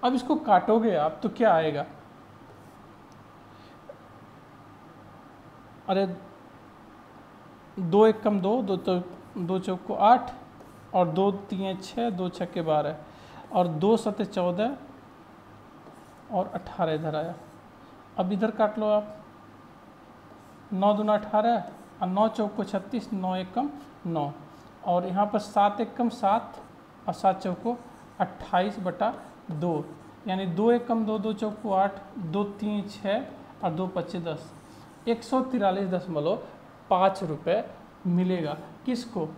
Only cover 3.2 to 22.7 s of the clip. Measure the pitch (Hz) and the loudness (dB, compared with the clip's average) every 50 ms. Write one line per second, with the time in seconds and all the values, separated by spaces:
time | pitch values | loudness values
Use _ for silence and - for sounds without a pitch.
3.2 | - - - - - - - - - - - - - - - - - - - - | -20 -20 -20 -20 -20 -20 -20 -20 -20 -20 -20 -20 -20 -20 -20 -20 -20 -20 -20 -20
4.2 | - - - - - - - - - - - - - - - - - - - - | -20 -20 -20 -20 -20 -20 -20 -20 -20 -20 -20 -20 -20 -20 -20 -20 -20 -20 -20 -20
5.2 | - - - - - - - - - - - - - - 190 190 196 185 175 - | -20 -20 -20 -20 -20 -20 -20 -20 -20 -20 -20 -14 -4 0 0 2 2 0 -2 -8
6.2 | - - - - - - - - - - - - - - - - - - - - | -12 -18 -20 -20 -20 -20 -20 -20 -20 -20 -20 -20 -20 -20 -20 -20 -20 -20 -20 -20
7.2 | - - - - - - - - - - - - 185 165 170 202 214 220 214 214 | -20 -20 -20 -20 -20 -20 -20 -20 -20 -16 -8 -6 -2 4 6 8 8 8 6 4
8.2 | - 214 208 196 175 196 220 254 226 190 190 185 185 - 185 180 180 - - - | 0 0 2 2 2 2 0 0 0 0 -2 -2 0 0 0 0 0 -4 -12 -16
9.2 | - - - 214 175 165 190 185 185 - 185 185 - - - - 196 214 240 240 | -18 -14 -8 -6 -4 -2 -2 -2 -2 -2 -4 -4 -4 -6 0 4 6 6 6 6
10.2 | 240 - - - - - - - - - - - - - - 185 180 170 160 180 | 4 -6 -12 -14 -18 -20 -20 -20 -20 -20 -20 -20 -16 -2 2 2 2 4 2 2
11.2 | 196 202 196 196 - - 208 185 196 190 190 185 - - - - 233 240 196 180 | 2 2 2 0 -6 -8 -6 -4 -4 -4 -6 -6 -10 -10 -6 -4 -4 -2 -2 -2
12.2 | 185 180 180 - 185 180 - 180 165 160 156 151 147 147 - - - - - - | -4 -4 -4 -6 -8 -6 -4 -4 0 2 2 2 2 0 -4 -6 -12 -18 -20 -20
13.2 | - - - - - - - 190 180 175 160 151 170 202 226 220 220 226 208 - | -20 -20 -20 -20 -16 -2 2 2 2 2 2 2 4 4 4 4 2 -2 -2 -2
14.2 | 208 185 - 190 180 180 175 180 214 247 285 - - - - - - - - - | -6 -4 -2 0 0 0 2 0 0 -2 -2 -6 -12 -18 -20 -20 -20 -20 -20 -20
15.2 | - - - - - - - - - - - - - - - - - - - - | -20 -20 -20 -20 -20 -20 -20 -20 -20 -20 -20 -20 -20 -20 -20 -20 -20 -20 -20 -20
16.2 | - - 233 185 190 - - - - - - - 180 160 156 156 160 156 151 151 | -14 -4 -2 -2 -2 -2 -6 -10 -10 -10 -2 -2 0 0 0 -2 -2 -4 -4 -4
17.2 | 156 170 170 - - - - - - - - - - - - - - - - - | -4 -4 -8 -12 -14 -20 -20 -20 -20 -20 -20 -20 -20 -20 -20 -20 -20 -12 -4 -4
18.2 | 185 180 208 190 220 220 220 - 220 208 214 220 214 214 214 208 208 - - - | -2 0 0 0 0 -2 2 2 0 0 2 0 0 2 2 2 0 -2 -14 -16
19.2 | - - - - - - - - - - - - - - - - - - - - | -18 -20 -20 -20 -20 -20 -20 -20 -20 -20 -20 -20 -20 -20 -20 -20 -20 -20 -20 -20
20.2 | - - - - - - - - - - 208 185 196 208 208 208 214 214 214 214 | -20 -20 -20 -20 -20 -20 -20 -20 -10 -6 -2 2 4 4 4 4 4 2 2 2
21.2 | 214 - - 214 214 233 240 220 233 - - - - - - - 185 180 185 196 | 0 2 0 2 4 4 2 0 -2 -6 -14 -16 -20 -20 -8 -6 -4 -2 2 2
22.2 | 214 220 220 - 214 202 208 - 196 196 | 2 2 2 0 -2 -2 -2 -4 -6 -2